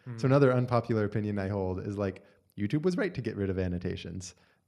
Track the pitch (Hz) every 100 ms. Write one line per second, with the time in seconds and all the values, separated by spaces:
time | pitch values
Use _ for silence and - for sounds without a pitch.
0 | - 117 131 139 135 127 123 120 - 113
1 | 104 110 104 101 95 101 92 92 104 101
2 | 98 92 - _ _ - 104 147 170 180
3 | 202 180 113 98 98 92 92 87 90 92
4 | 90 92 90 - _ _